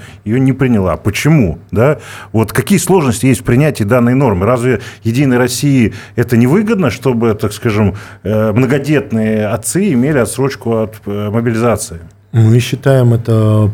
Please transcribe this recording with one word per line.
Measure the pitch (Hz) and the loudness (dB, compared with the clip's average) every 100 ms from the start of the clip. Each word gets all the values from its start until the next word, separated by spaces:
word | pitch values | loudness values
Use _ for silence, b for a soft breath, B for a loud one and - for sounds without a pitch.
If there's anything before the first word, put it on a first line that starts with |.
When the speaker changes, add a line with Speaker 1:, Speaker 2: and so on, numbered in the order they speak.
| B B | B B
Speaker 1:
её | 104 120 | -4 0
не | 131 | 2
приняло. | 120 131 113 92 76 | 2 2 2 0 -2
Почему? | - 98 143 160 95 71 - | -4 -2 2 2 2 -2 -6
Да? | 95 131 147 B B B | 0 0 0 B B B
Вот | 110 110 | -2 0
какие | 123 - 196 | -2 0 0
сложности | - 185 139 110 131 | 2 2 2 0 0
есть | 123 | 0
в | |
принятии | - 123 151 - | 2 2 2 0
данной | 101 123 120 | 0 2 2
нормы? | 127 139 92 101 | 2 2 2 0
Разве | 123 123 113 B B | 0 0 -2 B B
«Единой | 110 120 143 123 | -4 0 2 2
России» | 123 120 143 135 104 B B | 0 0 0 2 2 B B
это | - 120 113 | -4 0 2
невыгодно, | 123 180 214 220 143 | 4 2 0 0 -2
чтобы, | - 139 117 117 | -2 -2 0 0
так | 107 107 | 0 -4
скажем, | - 120 104 104 104 B B | -4 -2 0 0 -2 B B
э, | - 107 110 | -4 -2 0
многодетные | 107 127 143 143 147 - 113 110 110 107 | 0 2 0 0 -2 0 -2 -2 -2 -2
отцы | 113 - 170 202 | -4 -4 -2 0
имели | 127 135 147 | 0 0 0
отсрочку | 107 - 135 - 113 113 | -2 -2 -4 -4 -4 -2
от, | 107 - - | -4 -6 -8
э, | 101 104 | -6 -4
мобилизации? | 113 117 113 117 104 - 85 82 - _ | -2 -2 0 0 -2 -4 -14 -18 -20 _
Speaker 2:
Мы | 117 110 120 | 2 4 4
считаем | 120 127 139 135 120 | 0 -2 2 2 4
это | 113 117 113 110 107 104 | 2 0 2 2 2 0